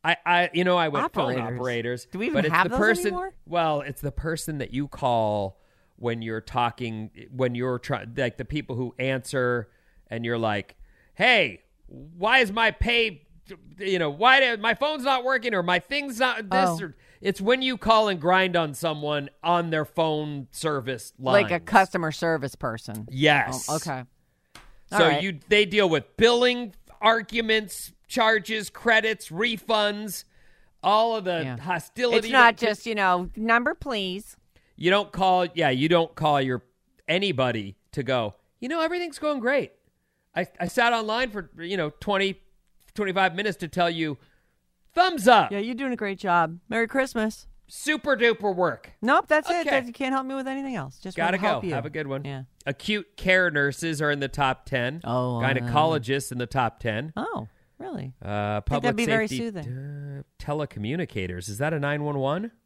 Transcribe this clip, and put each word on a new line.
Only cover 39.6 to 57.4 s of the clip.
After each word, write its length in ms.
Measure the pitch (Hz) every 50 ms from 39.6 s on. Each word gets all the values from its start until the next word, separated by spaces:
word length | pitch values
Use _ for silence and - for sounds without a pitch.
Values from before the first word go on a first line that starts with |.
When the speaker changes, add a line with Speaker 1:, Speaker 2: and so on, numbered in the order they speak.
| 170 - _ _ _ _ _ _ _ _ _ _ _ _ _
Speaker 1:
I, 100 | 170 180 - _ -
I 80 | 175 180
sat 240 | - 254 233 233
online 380 | 240 226 220 214 220 240 262 240
for, 200 | 208 208 170 143 - -
you 160 | 165 175 202
know, 140 | 185 160 151 - _
twenty, 420 | - 208 202 190 196 196 190 - _ _ _ _ _ _ _ _ _ _ _
twenty-five 400 | - 208 190 175 196 190 185 165
minutes 220 | 185 208 214 185 -
to 80 | 180 156
tell 220 | - 180 175 170
you, 280 | 170 165 160 156 143 - _ _ _ _ _ _ _ _ _ _ _ _ _ _ _
thumbs 320 | 330 359 370 359 277 185
up." 240 | 247 240 208 160 -
Speaker 2:
Yeah, 80 | 196 202
you're 160 | 208 233 254
doing 180 | 226 277 262
a 40 | 247
great 220 | 233 214 202 196 185
job. 400 | - 190 175 175 165 160 165 175 _ _
Merry 180 | 220 226 233
Christmas. 640 | 226 - 269 262 254 - 233 214 220 - - - - - - _
Speaker 1:
Super 500 | _ - - - 294 311 302 - 302 269
duper 380 | 202 240 233 220 226 202 208 185
work. 380 | 180 180 160 120 - - - - _
Speaker 2:
Nope, 240 | 214 233 294 349 -
that's 240 | - 302 302 302 349
it. 160 | 349 349 330
Speaker 1:
Okay. 40 | 285
Speaker 2:
That, 160 | 277 269 247
you 60 | 240
can't 200 | 233 - 269 262 269
help 100 | 269 262
me 80 | 262 269
with 100 | 269 262 269
anything 280 | 269 269 277 269 247
else. 220 | 196 135 135 - -
Just 160 | - 185 185
Speaker 1:
Gotta 200 | - 165 175 185 180
Speaker 2:
wanna 100 | 196 208
help 140 | 156 123
Speaker 1:
go. 60 | - 180
Speaker 2:
you. 60 | 151
Speaker 1:
Have 100 | 139 139
a 40 | 151
good 160 | 147 160 151
one. 180 | 139 135 135 139
Speaker 2:
Yeah. 200 | 139 139 131 131 _ _ _ -
Speaker 1:
Acute 520 | 139 139 - - - 214 208 185 _ _
care 340 | - - 185 185 185 180 175
nurses 500 | 151 147 143 143 135 - 165 165 156 143
are 120 | 156 147
in 80 | 147 143
the 80 | 139 135
top 360 | - 143 139 131 131 - _
ten. 360 | - 139 127 120 123 147 170
Speaker 2:
Oh, 360 | - - 120 127 127 127 123 117
uh, 0 |
Speaker 1:
Gynecologists 880 | 120 131 135 131 120 120 120 151 156 160 160 151 113 117 135 143 135 -
in 80 | 127 123
the 80 | 123
top 320 | 117 - 135 123 113 - _
ten. 340 | - 117 104 110 139 160 -
Speaker 2:
Oh, 320 | - 302 440 453 -